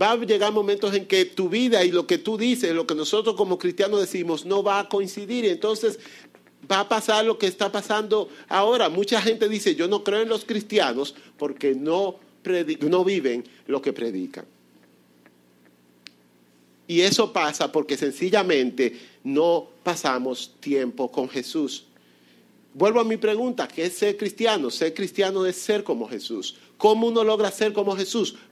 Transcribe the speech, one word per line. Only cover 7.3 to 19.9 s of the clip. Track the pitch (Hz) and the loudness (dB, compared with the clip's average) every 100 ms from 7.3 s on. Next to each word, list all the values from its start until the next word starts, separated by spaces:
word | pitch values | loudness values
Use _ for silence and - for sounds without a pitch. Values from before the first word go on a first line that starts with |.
| 214 | 2
que | 196 | 0
está | 185 196 | 0 -2
pasando | 202 196 214 214 214 185 - - | -2 -2 -2 0 0 -2 -8 -4
ahora. | 185 208 247 185 | 2 4 4 2
Mucha | 170 202 226 | 0 0 2
gente | 202 226 196 | 2 0 0
dice, | 214 202 | 0 0
"Yo | 147 170 | 0 0
no | 202 | 0
creo | 202 208 | 0 0
en | 226 | 0
los | 220 | -2
cristianos | - 214 208 214 147 120 139 - - - | -2 -6 0 2 2 0 -6 -8 -20 -8
porque | 147 - 143 | -8 -2 -2
no | 131 147 170 196 175 - _ | 0 0 0 -2 -6 -16 _
predi-, | - 180 156 156 | -4 -2 -2 -2
no | 156 180 | 2 2
viven | 185 196 131 120 120 - - | 2 0 0 -2 -6 -14 -6
lo | 135 | -4
que | 139 | -2
predican". | 110 117 95 90 80 80 _ _ _ _ _ _ _ _ _ _ _ _ _ _ _ - _ _ _ _ _ _ _ - | -4 -4 -6 -8 -10 -20 _ _ _ _ _ _ _ _ _ _ _ _ _ _ _ -20 _ _ _ _ _ _ _ -2
Y | 170 | 4
eso | 190 196 214 | 4 4 2
pasa | 190 151 147 143 | 2 0 0 0
porque | 156 143 139 | 0 0 0
sencillamente | 143 139 185 208 185 151 127 123 123 - - - | -2 -2 0 2 4 2 2 2 0 -2 -20 -14
no | 135 139 170 170 - - | -4 2 2 2 -2 -10
pasamos | - | -6